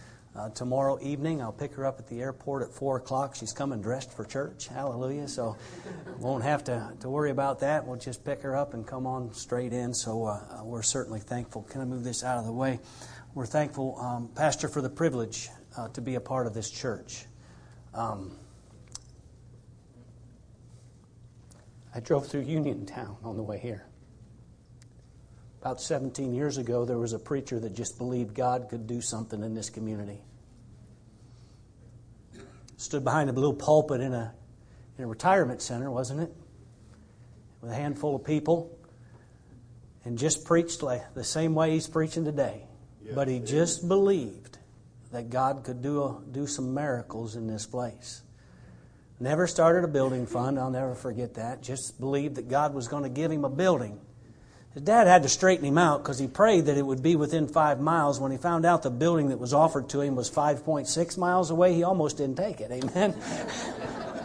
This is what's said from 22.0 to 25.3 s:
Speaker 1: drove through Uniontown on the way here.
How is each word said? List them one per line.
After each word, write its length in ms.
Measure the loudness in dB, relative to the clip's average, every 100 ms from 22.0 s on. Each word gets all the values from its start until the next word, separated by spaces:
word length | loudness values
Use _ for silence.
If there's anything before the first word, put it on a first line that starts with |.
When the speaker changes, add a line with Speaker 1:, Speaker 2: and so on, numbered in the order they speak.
Speaker 1:
drove 280 | -2 0 0
through 160 | -6
Uniontown 720 | -2 -2 -2 -4 -8 -10 -12 -12
on 140 | -10 -8
the 60 |
way 160 | -6 -8
here. 260 | -8 -10 -14 -20 -20 -20 -20 -20 -20 -20 -20 -20 -20 -20 -20 -20 -20